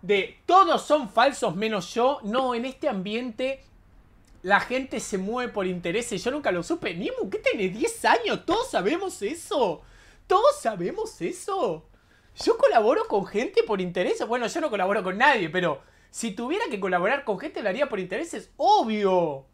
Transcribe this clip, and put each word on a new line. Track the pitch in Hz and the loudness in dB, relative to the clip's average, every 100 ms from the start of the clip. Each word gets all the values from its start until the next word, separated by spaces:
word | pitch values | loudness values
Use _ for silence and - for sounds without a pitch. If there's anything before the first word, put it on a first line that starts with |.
de | 180 202 175 - - | 2 0 0 -8 4
"todos | 359 359 269 | 6 8 4
son | - 302 233 | 2 0 2
falsos | - 254 277 226 | 4 4 4 -2
menos | 175 220 214 170 | 0 -2 -2 -4
yo". | - 247 277 | 0 2 2
No, | 208 240 262 | -2 0 0
en | 240 | -2
este | 254 262 302 | -4 -4 -4
ambiente | 208 185 220 254 220 262 269 - _ _ - - _ _ - | -4 -4 -4 -6 -6 -6 -6 -12 _ _ -20 -20 _ _ -14
la | 180 196 | 0 2
gente | - 247 262 247 | 2 -4 -4 -8
se | 214 196 | -4 -6
mueve | 190 240 240 | -4 -4 -4
por | 208 185 | -4 -4
intereses. | 180 170 170 - 190 | -4 -4 -4 -4 -4
Yo | 233 | -4
nunca | 285 285 | -2 -2
lo | 180 | -2
supe. | 170 339 - | -2 -4 -4
Nimu, | 170 247 508 233 | -4 -6 -4 -4
¿qué | 440 | -2
tenés? | 539 320 190 196 | -2 0 -2 -2
¿Diez | 339 - | -4 0
años? | 226 302 453 202 | 2 4 2 -4
¿Todos | - 381 508 | 0 -2 0
sabemos | 214 180 339 392 - | -2 0 -2 -4 -6
eso? | 202 330 - 349 214 160 - - - - _ | -8 -8 -4 0 0 0 -10 -20 -20 -20 _
¿Todos | 370 508 - | 4 4 2
sabemos | 233 208 175 370 440 - | -2 -4 -4 -4 -8 -6
eso? | 180 175 - 392 254 160 - _ _ _ _ - | -8 -8 -6 -4 -2 -4 -12 _ _ _ _ -6
Yo | - 453 | 0 4
colaboro | 571 254 214 349 440 | 6 6 4 2 2
con | 208 190 | -2 -2
gente | 202 269 453 | -4 0 0
por | 370 202 | 0 0
intereses. | 180 175 196 440 233 | -2 -2 -2 -2 -2
Bueno, | 247 226 | -2 -2
yo | 339 | -2
no | 320 | -4
colaboro | 208 185 202 | 0 0 0
con | 185 185 | -2 2
nadie, | 262 254 165 | 4 4 0
pero | 175 175 143 - _ _ | 0 0 -2 -10 _ _
si | - 233 | -8 -8
tuviera | 190 240 370 453 | -6 -4 -2 -4
que | 214 | -4
colaborar | 190 180 185 277 | 0 0 2 0
con | 277 190 | -2 -6
gente, | 311 339 | -6 -4
lo | 226 | -4
haría | 190 277 | -2 -2
por | 208 | -2
intereses. | 180 208 330 247 - _ | -6 -6 -6 -10 -14 _
¡Obvio! | 330 415 247 214 202 185 165 135 - | 4 4 4 2 4 4 2 -4 -14